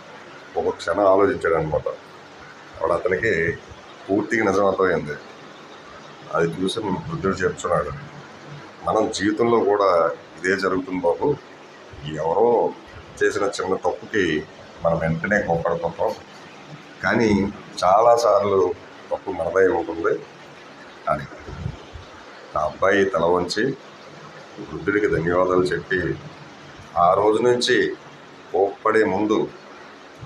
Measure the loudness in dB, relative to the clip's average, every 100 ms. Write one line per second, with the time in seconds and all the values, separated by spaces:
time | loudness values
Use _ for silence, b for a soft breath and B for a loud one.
0 | -20 -20 -20 -20 -10 -4 -4 -4 -4 2
1 | 4 4 4 2 0 0 0 -4 -4 -10
2 | -16 -20 -20 -20 -20 -20 -20 -6 -2 0
3 | 0 0 0 0 -2 -4 -10 -20 -20 -14
4 | -4 -2 0 0 2 2 2 2 2 0
5 | -4 -10 -14 -20 -20 -20 -20 -20 -20 -20
6 | -20 -20 -6 -2 -2 -2 -4 -2 -4 -4
7 | -6 -4 -2 0 -2 -2 -2 0 -2 -8
8 | -14 -18 -18 -20 -18 -18 -18 -8 -2 0
9 | 0 0 -2 2 2 4 4 4 4 4
10 | 2 -2 -12 -6 -2 0 0 -2 -4 -2
11 | 0 0 0 -2 -6 -20 -20 -20 -20 -14
12 | -10 -4 -2 2 4 4 2 -4 -16 -20
13 | -12 -2 0 0 -2 -2 -2 -2 -2 -4
14 | -4 -2 0 0 -4 -14 -20 -4 0 0
15 | 0 -2 0 0 0 -2 -2 -2 -4 -4
16 | -4 -4 -14 -20 -20 -20 -20 -20 -20 -6
17 | 0 2 4 4 0 -4 -14 0 4 6
18 | 6 6 6 4 4 2 2 -2 -12 -18
19 | -8 -8 -6 -4 0 2 4 2 -2 -2
20 | -2 -2 -6 -20 -20 -20 -20 -20 -20 -10
21 | -4 -4 -6 -16 -16 -10 -10 -12 -16 -18
22 | -18 -20 -20 -20 -8 -4 -4 0 2 2
23 | 2 2 2 2 0 -2 -2 -4 -12 -20
24 | -20 -20 -20 -20 -20 -16 -12 -8 0 2
25 | 2 0 0 2 4 4 2 -2 -2 -2
26 | -2 -6 -10 -18 -20 -20 -20 -20 -6 2
27 | 4 6 4 4 4 2 2 2 2 -2
28 | -14 -20 -20 -20 -4 0 0 0 2 4
29 | 4 2 2 0 0 -8 -20 -20 -20 -20
30 | -20 -18